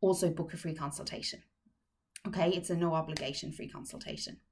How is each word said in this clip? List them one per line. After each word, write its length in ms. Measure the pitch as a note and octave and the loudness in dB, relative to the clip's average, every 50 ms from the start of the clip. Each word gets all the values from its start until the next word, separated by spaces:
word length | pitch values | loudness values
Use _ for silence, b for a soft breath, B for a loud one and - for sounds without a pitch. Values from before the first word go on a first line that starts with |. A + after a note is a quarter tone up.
also 300 | - F#3+ F#3 F3+ F#3 E3+ | 4 6 6 6 4 2
book 240 | - - D#3 - - | 2 0 -2 -4 -6
a 20 | |
free 180 | D#3+ - E3 D#3+ | -6 -6 -4 -4
consultation. 680 | D#3+ D3+ C#3+ C#3+ - - - - - - - - - - _ _ _ _ _ _ _ _ _ _ _ _ _ - - - | -2 -4 -4 -4 -6 -6 -6 -6 -6 -6 -6 -8 -8 -12 _ _ _ _ _ _ _ _ _ _ _ _ _ -14 -10 -6
Okay, 260 | G3 - G3 E3 F3 | -4 2 4 6 6
it's 200 | F#3+ F3 F3 - | 6 4 2 0
a 60 | F3+ | 2
no 180 | E3+ F3 E3+ D#3+ | 4 4 4 4
obligation 560 | D#3+ D#3 D3+ D3+ - C#3 C3+ C#3 - - C#3+ | 2 2 0 -2 -4 -4 -4 -4 -4 -6 -8
free 180 | D3 - - - | -8 -8 -10 -10
consultation. 680 | - - - - - - - - - - - - - - _ _ | -10 -12 -12 -12 -12 -10 -10 -8 -8 -8 -8 -10 -10 -14 _ _